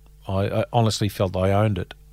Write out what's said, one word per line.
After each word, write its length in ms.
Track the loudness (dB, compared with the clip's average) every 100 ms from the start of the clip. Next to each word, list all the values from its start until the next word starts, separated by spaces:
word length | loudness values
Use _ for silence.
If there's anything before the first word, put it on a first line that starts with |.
| -20 -16 -6
I, 200 | -2 -2 -2
I 40 | 0
honestly 340 | 2 2 0 -2
felt 280 | 0 -2 0
I 140 | 2
owned 260 | 2 2 0
it, 160 | -6 -14 -8